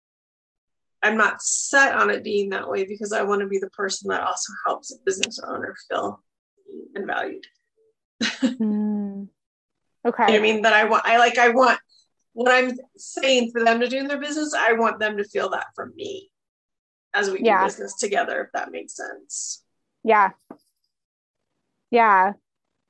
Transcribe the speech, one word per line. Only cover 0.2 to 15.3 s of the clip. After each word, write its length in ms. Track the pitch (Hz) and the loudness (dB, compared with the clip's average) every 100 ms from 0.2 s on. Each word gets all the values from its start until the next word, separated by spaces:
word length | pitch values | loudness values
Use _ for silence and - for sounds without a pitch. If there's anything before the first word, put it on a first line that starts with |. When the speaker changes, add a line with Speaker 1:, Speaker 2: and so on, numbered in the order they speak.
| _ _ _ _ _ _ _ - | _ _ _ _ _ _ _ -2
Speaker 1:
I'm 140 | 208 220 | 0 4
not 240 | 202 - | 2 2
set 520 | - - - 277 269 | -4 -4 0 4 4
on 140 | 220 208 | 4 0
it 140 | 202 | 0
being 240 | - 202 196 | -2 -2 -2
that 200 | 196 196 | -4 -4
way, 160 | 202 | -4
because 280 | 190 208 208 | -4 -6 -6
I 100 | 214 | -2
wanna 240 | 202 202 196 | 0 0 0
be 120 | 196 | -4
the 120 | 190 | -6
person 380 | - 196 196 202 | -6 -6 -6 -4
that 140 | 185 | -4
also 300 | 185 185 - 202 - | -4 -6 -8 -6 -6
helps 240 | - - | -6 -8
a 60 | - | -8
business 340 | - 381 - - | -4 -2 -4 -6
owner 380 | - - - - - | -10 -8 -8 -10 -8
feel 360 | 92 101 - _ _ _ _ _ - - | -6 -6 -8 _ _ _ _ _ -20 -14
and 120 | 202 196 | -10 -6
valued. 400 | - - - - _ _ _ _ _ _ - | -6 -6 -10 -18 _ _ _ _ _ _ -6
<laughs> 40 | 226 - | -6 -2
Speaker 2:
Mm. 840 | 254 254 220 208 214 208 202 196 196 _ _ _ _ _ _ _ 240 | -4 -2 -2 0 -2 -4 -6 -10 -14 _ _ _ _ _ _ _ -4
Okay. 160 | 233 | 0
Speaker 1:
You 40 | 220 | 4
know 40 | |
what 60 | 214 | 4
I 140 | 214 | 4
mean? 100 | 220 | 2
That 100 | 220 | 4
I 120 | 214 | 4
want, 200 | 214 220 | 4 2
I, 140 | - 233 | 4 4
like, 200 | 240 240 | 4 4
I 120 | 240 | 4
want 280 | 233 254 214 _ _ _ _ _ | 6 4 2 _ _ _ _ _
what 180 | 226 247 | -2 2
I'm 220 | 254 254 247 - _ | 4 2 -4 -12 _
saying 560 | - - 269 254 233 | -12 -4 2 2 2
for 100 | 233 | 2
them 160 | 226 233 | 2 2
to 80 | 240 | 0
do 120 | 262 | -2
in 100 | 277 | -4
their 100 | 285 | -6
business, 340 | 294 302 302 | -6 -6 -4
I 180 | - 208 | 0 2
want 260 | 226 226 208 | 2 0 0
them 180 | 214 208 | -4 -4
to 60 | |
feel 260 | - | -6